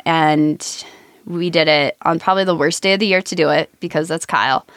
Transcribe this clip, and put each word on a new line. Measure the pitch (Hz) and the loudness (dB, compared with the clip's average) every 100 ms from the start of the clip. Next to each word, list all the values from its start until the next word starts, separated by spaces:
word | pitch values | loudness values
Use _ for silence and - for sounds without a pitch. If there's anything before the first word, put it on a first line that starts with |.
and | - 160 156 151 151 151 - - - - - _ | 0 2 4 4 2 -2 -8 -14 -16 -20 -20 _
we | - 175 175 | -10 -6 -2
did | 170 156 | 0 2
it | 147 139 - | 2 2 -2
on | - 165 | -2 -2
probably | - 190 | 0 0
the | 190 | 2
worst | 165 147 - | 2 0 0
day | 190 | 0
of | 190 | 0
the | 214 | 2
year | 185 | 0
to | 190 | -2
do | 175 151 | 0 2
it | 151 151 _ | 2 -2 _
because | 170 151 165 | -6 -4 -4
that's | 165 - | -6 -2
Kyle. | - 117 135 - | 0 0 -2 -4